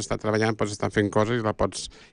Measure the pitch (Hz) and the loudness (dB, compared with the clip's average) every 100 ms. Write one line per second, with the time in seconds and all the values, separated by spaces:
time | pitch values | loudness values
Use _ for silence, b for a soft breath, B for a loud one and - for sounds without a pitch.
0 | 107 104 107 107 110 110 104 104 107 110 | -2 -4 0 2 2 0 -2 -2 -2 0
1 | 101 107 107 120 110 - 95 - - B | 2 2 2 2 0 0 -2 -2 -12 B
2 | B | B